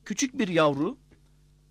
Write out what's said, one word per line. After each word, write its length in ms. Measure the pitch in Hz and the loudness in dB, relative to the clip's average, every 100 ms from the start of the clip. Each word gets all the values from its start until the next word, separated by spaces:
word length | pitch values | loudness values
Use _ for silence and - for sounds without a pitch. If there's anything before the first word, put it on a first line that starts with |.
| - | -8
Küçük 340 | 208 262 269 | -4 -2 -2
bir 80 | 190 | 0
yavru 500 | 160 151 139 175 269 _ - _ _ _ _ _ | 4 2 2 -4 -6 _ -20 _ _ _ _ _